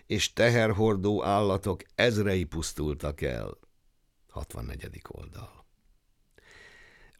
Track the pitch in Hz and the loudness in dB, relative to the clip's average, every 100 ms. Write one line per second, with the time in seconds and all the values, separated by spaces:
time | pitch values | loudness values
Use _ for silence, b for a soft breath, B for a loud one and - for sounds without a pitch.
0 | - 104 - - 117 117 110 98 110 98 | -4 -2 0 4 4 6 4 4 2 4
1 | 98 104 78 101 104 95 101 85 - - | 2 2 2 2 4 2 0 -4 -4 0
2 | 123 107 101 92 82 82 78 - 76 67 | 2 2 2 0 0 -4 -6 -4 -4 -2
3 | 73 71 71 58 50 50 _ _ _ _ | -6 -4 -4 -4 -8 -12 _ _ _ _
4 | _ _ _ - - - 62 - - - | _ _ _ -14 -12 -10 -10 -10 -12 -14
5 | - - - - - - - _ _ _ | -16 -16 -14 -16 -18 -20 -20 _ _ _
6 | _ _ _ _ B B B B B B | _ _ _ _ B B B B B B
7 | B | B